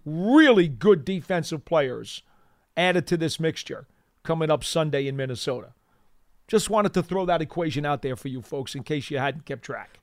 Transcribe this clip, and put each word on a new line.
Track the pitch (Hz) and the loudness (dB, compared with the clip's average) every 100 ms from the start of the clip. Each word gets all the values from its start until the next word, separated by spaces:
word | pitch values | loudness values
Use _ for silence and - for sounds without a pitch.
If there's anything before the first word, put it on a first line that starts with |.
really | 147 156 196 285 302 220 175 | -8 -4 4 8 8 8 4
good | 127 202 185 | 4 4 4
defensive | 131 190 - 180 151 156 | 2 -6 -2 -2 -2 -8
players | - 165 135 117 113 - - _ _ _ _ - | 0 0 0 -4 -12 -16 -20 _ _ _ _ -2
added | 185 180 - | 2 2 0
to | 175 | 0
this | 160 - | 0 -2
mixture | 160 - - 107 - _ _ _ | -4 -4 -10 -14 -16 _ _ _
coming | - 160 160 | -4 -2 0
up | 147 | 0
Sunday | - 165 156 139 139 | 0 -2 0 0 -2
in | 135 | -4
Minnesota. | 131 123 - 123 - _ _ _ _ _ _ _ - | -6 -6 -6 -6 -10 _ _ _ _ _ _ _ 0
Just | 220 - | 0 2
wanted | 214 208 | 2 2
to | 185 | 0
throw | - 190 180 | 0 -2 0
that | 170 | 0
equation | 156 - 165 135 147 | 0 -4 -4 -2 -2
out | 143 | -2
there | 135 127 | -4 -6
for | 143 | -8
you | 131 | -10
folks | 107 143 131 | -8 -8 -8
in | 139 | -10
case | - 151 - | -6 -6 -4
you | 139 | -4
hadn't | 139 147 - | -4 -4 -10
kept | 127 | -12
track. | - 113 - _ | -10 -12 -14 _